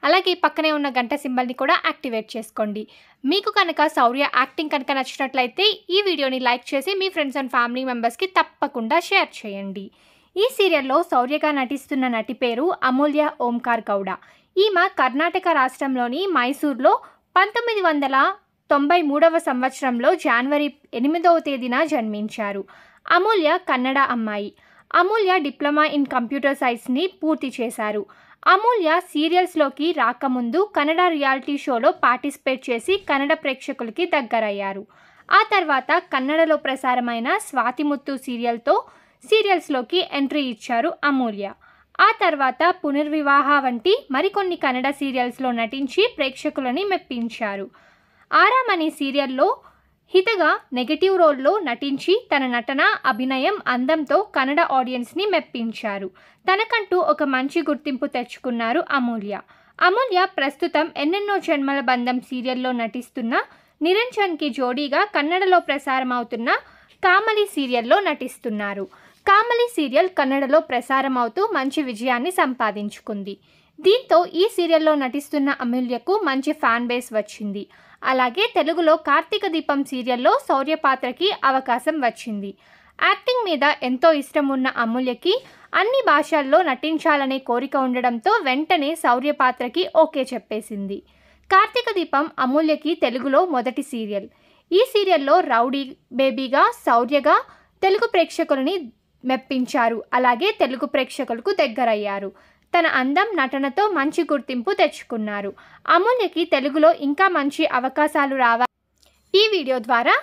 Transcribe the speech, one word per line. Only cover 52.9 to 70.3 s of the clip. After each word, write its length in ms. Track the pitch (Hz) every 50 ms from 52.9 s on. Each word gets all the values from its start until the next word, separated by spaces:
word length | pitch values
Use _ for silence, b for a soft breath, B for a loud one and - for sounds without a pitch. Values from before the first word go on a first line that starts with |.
| 427 - - 269
అభినయం, 460 | 247 208 254 262 269 262 262 330 415 403 - - 254
అందంతో 440 | 240 254 262 311 320 302 - 277 339 392 - _
కన్నడ 260 | 302 262 262 285 302 339 - -
ఆడియన్స్ని 480 | 262 254 233 254 247 247 - - 311 381 427 381
మెప్పించారు. 760 | 320 - _ _ 262 226 226 214 - - 220 202 196 196 185 b b b b b b b -
తనకంటూ 480 | 370 392 440 440 480 466 415 370 359 359 349 - -
ఒక 100 | - 311 277 269
మంచి 280 | 254 254 277 - 339 320 302
గుర్తింపు 380 | 294 240 _ 302 269 247 - 277 _
తెచ్చుకున్నారు 680 | 254 247 - - - _ 262 240 233 233 226 240 320 330 - - 277
అమూల్య. 360 | 254 240 233 226 196 202 202 185 - b b b b b b - - 359
అమూల్య 320 | 370 453 539 508 403 359 370 381 370
ప్రస్తుతం 500 | - 277 277 294 _ - 339 - 302 311 339 - - 285
ఎన్నెన్నో 320 | 302 339 403 415 415 403 381 -
జన్మల 340 | - 320 285 277 269 277 277 269 240
బంధం 280 | 254 247 240 247 254 254 247 -
సీరియల్లో 420 | 262 254 233 262 254 247 254 254 247 240 233
నటిస్తున్న 520 | 220 190 254 240 - _ - 240 226 254 349 480 b b b b b b b 294
నిరంజన్కి 640 | 330 370 415 466 508 494 440 415 381 339 294 320 294 226 -
జోడీగా 420 | 269 247 247 247 294 285 254 302 392 415 -
కన్నడలో 420 | 339 285 294 339 370 392 370 370 349 339 -
ప్రసారమవుతున్న 800 | 285 285 285 - 262 262 262 254 247 247 240 233 - 226 233 262 370 508 - b b b b b b b -
కామలి 400 | 381 359 381 427 440 440 427 415 403 -
సీరియల్లో 440 | 311 277 254 247 240 226 233 285 392 403 359
నటిస్తున్నారు. 760 | 302 294 254 262 - - _ 247 214 208 208 202 202 196 196 190 b b b b b b b -
కామలి 360 | 392 403 440 480 480 466 480 480 -
సీరియల్ 340 | - 302 269 226 285 359 370 370 -
కన్నడలో 400 | 285 262